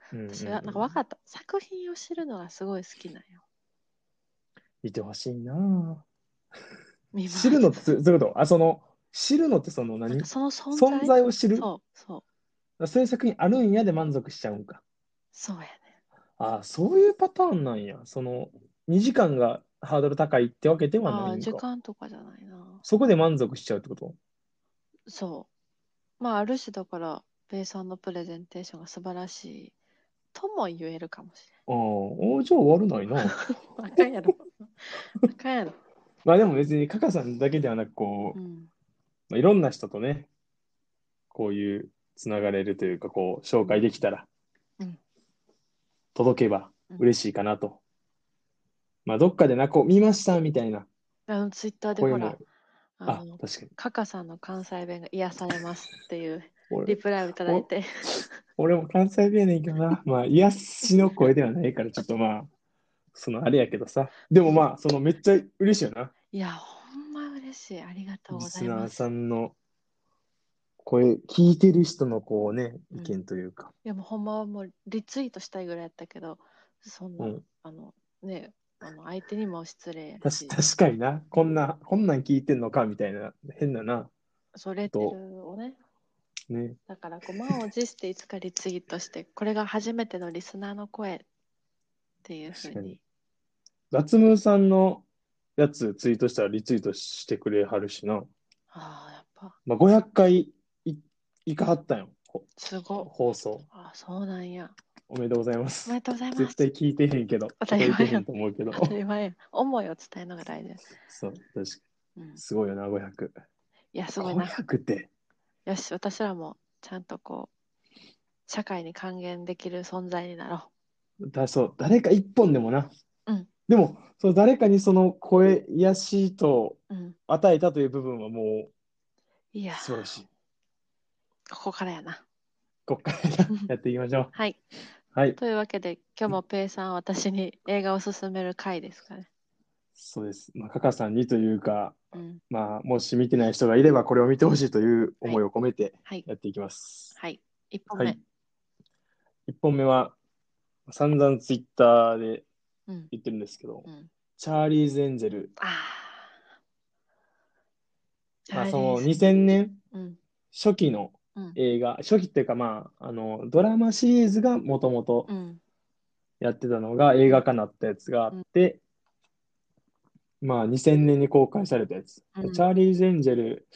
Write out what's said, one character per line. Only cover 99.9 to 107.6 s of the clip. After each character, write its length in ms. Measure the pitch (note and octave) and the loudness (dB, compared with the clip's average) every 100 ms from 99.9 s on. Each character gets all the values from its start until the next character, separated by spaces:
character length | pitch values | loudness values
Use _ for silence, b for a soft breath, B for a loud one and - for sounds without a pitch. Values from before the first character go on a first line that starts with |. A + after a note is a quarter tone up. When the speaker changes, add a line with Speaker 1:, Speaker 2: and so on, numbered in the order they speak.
| G#3+ - | 8 4
Speaker 1:
回 380 | - F#3 F3+ - _ _ _ | 4 6 6 2 _ _ _
い-、 140 | E3+ D3+ _ _ _ _ - | -10 -10 _ _ _ _ -8
い 100 | D3+ | -2
か 100 | - | 0
は 80 | |
っ 120 | D#3+ - | 0 0
た 80 | A2+ | -6
ん 40 | |
よ。 100 | F#2+ _ _ | -6 _ _
ほ-、 160 | - - - | -16 -16 -18
Speaker 2:
す 220 | - F#3+ | -14 -12
ご 220 | F3 G3+ | -10 -10
っ。 20 | F3 | -10
Speaker 1:
放 260 | - A#2+ | -4 -2
送。 320 | G#2+ G#2+ A2 D3 | -2 -8 -12 -14
Speaker 2:
あ、 220 | - - | -20 -20
そ 280 | - - F#3 | -20 -14 -10
う 40 | G3 | -10
な 120 | F#3 | -10
ん 120 | F3+ | -12
や。 180 | F3+ E3+ - _ _ _ | -14 -18 -20 _ _ _
Speaker 1:
お 60 | |
め 140 | B2+ A#2+ | -8 -4
で 20 | |
と 60 | A#2+ | -2
う 20 | |
ご 60 | |
ざ 80 | A#2 | -2
い 40 | A#2 | -4
ま 120 | C3 | -6
す。 200 | - A#3 | -8 -8
Speaker 2:
お 40 | |
め 80 | A#3+ | -8
で 40 | |
と 80 | B3+ | -6
う 40 | A#3+ | -8
ご 20 | |
ざ 80 | B3+ | -6
い 40 | |
ま 60 | - | -2
す。 60 | |
Speaker 1:
絶 140 | C3 - | -2 0
対 160 | C#3 | -2
聞 160 | - D3 | 0 -2
い 80 | C#3+ | 0
て 80 | |
へ 20 | C#3+ C3+ | 0 0
ん 60 | A2 | -2
け 100 | A2+ | -4
ど。 80 | G#2+ - | -4 -8